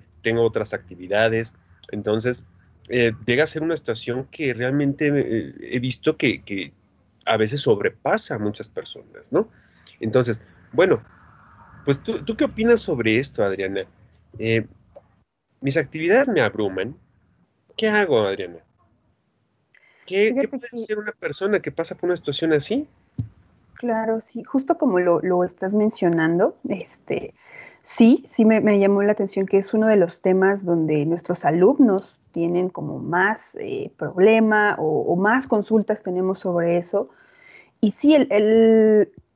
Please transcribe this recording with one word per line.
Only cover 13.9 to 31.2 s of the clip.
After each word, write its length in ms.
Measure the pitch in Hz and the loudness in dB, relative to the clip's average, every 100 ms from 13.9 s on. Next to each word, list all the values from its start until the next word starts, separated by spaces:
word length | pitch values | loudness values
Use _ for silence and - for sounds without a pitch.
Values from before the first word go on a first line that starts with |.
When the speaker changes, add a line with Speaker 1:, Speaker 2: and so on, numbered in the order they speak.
| _ _ _ _ 107 | _ _ _ _ -8
Speaker 1:
Eh, 260 | 110 113 - _ _ - - _ _ _ _ _ | -2 -2 -2 _ _ -20 -20 _ _ _ _ _
mis 160 | 139 151 | -4 -2
actividades 500 | 143 160 165 226 277 | -4 -4 0 2 2
me 140 | 185 | 0
abruman. 540 | 110 101 104 92 104 156 _ _ _ _ _ _ _ - | 0 -2 -4 -4 -8 -10 _ _ _ _ _ _ _ -4
¿Qué 100 | 220 | 0
hago, 340 | 214 190 123 101 | 2 2 2 2
Adriana? 340 | 98 90 87 _ _ _ _ _ _ _ _ _ _ _ _ _ _ - | -2 -8 -14 _ _ _ _ _ _ _ _ _ _ _ _ _ _ -6
¿Qué, 280 | 185 214 | 0 0
qué 80 | 247 | 0
Speaker 2:
Fíjate 60 | - | -4
Speaker 1:
puede 200 | 269 240 | -6 -12
Speaker 2:
que 60 | 240 | -12
Speaker 1:
hacer 220 | 220 214 | -8 -8
una 140 | 214 | -8
persona 480 | - 165 143 196 196 | -10 -10 -6 -2 -2
que 120 | 151 | -4
pasa 240 | 139 165 - | -8 -8 -6
por 120 | 180 | -4
una 80 | 175 | -4
situación 360 | 160 143 160 | -4 -4 0
así? 340 | 151 147 247 302 _ _ - - - _ _ _ - | 0 0 -4 -6 _ _ -12 -12 -14 _ _ _ -10
Speaker 2:
Claro, 460 | 240 220 220 226 | -6 -4 -2 -4
sí, 220 | - 233 | -6 -14
justo 340 | - 269 269 330 | -6 -2 0 0
como 220 | 285 180 | 0 2
lo, 220 | 180 170 | 2 2
lo 220 | 185 180 | 2 0
estás 300 | 180 - 190 | 0 -4 -4
mencionando, 840 | 208 214 - 180 170 160 170 240 - - | 0 0 0 0 2 2 2 0 -2 -8
este, 640 | 190 - - - - - - _ - - - | -8 -10 -16 -8 -8 -8 -16 _ -20 -20 -20
sí, 400 | - - 226 302 - | -6 4 6 4 0
sí 180 | - | 0
me, 160 | 220 220 | 2 4
me 200 | 208 202 | 4 4
llamó 240 | 196 202 | 4 2
la 80 | 202 | 2
atención 340 | 208 196 - 190 | 0 -2 -4 0
que 120 | 196 | 0
es 160 | 196 | 0
uno 140 | 220 220 | 0 2
de 80 | 214 | 4
los 240 | 175 - | 2 0
temas 440 | 190 185 190 202 185 | 0 2 2 0 0
donde 400 | 170 156 151 147 | 0 0 0 0
nuestros 400 | 170 | -2